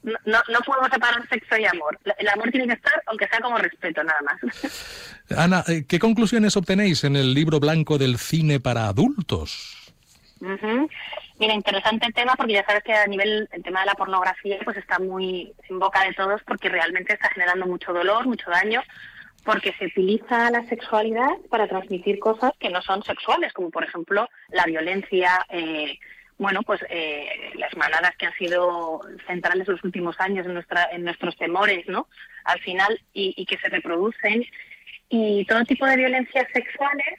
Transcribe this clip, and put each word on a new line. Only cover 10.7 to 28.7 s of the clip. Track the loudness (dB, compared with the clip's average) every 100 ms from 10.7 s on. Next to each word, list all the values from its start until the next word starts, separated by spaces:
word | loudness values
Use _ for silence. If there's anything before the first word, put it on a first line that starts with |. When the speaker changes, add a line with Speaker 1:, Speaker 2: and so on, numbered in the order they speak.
| 0 0 -4 -12 -14 -16 _
Speaker 1:
Mira, | 0
interesante | 2 0 0 2 0 0
el |
tema, | 0 0 2
porque | 2
ya | 2
sabes | 2 0
que | 2
a | 2 4
nivel, | 2 0 0 -2
el | -8
tema | -6 -2
de | 0
la |
pornografía, | 0 0 2 2 -2 -4 -4
pues | -4 -6
está | -2 -2
muy | -2 -4 -4 -4 -8 -18 -10
en | -2
boca | 2 2
de | 2
todos, | 0 -2 -2 -4
porque | -4 -2
realmente | 0 0 -2 -2
está | -2 -2
generando | 0 0 0 -2
mucho | -4 -4
dolor, | 0 2 2 2
mucho | -2 0
daño, | 2 2 0 -2 -14 -20 -20 -20 _
porque | -2 0 0 -4
se | -4
utiliza | 0 2 2 2 2 4
la | 2 -2
sexualidad | -6 0 0 2 2 2 0 -2
para | 0 0
transmitir | -2 -4 -4 -2 0
cosas | 2 2 0 0
que | -4
no | -4
son | -2 -4
sexuales, | -2 -6 0 0 0
como | -4 -6
por | -4
ejemplo | -6 -8 -2 0 0 -6 -6
la | 0
violencia, | 0 0 -2 -4 0 2 4 2 0
eh, | -6 -6 -4 -6 -8 -16 -20 -20 _
bueno, | -2 -2
pues, | -2 -4 -4
eh, | -6 -6 -6 -8 -10 -10 -10
las | -8 -2
manadas | 0 2 0 0
que | -6
han |
sido | -4 -2 2 2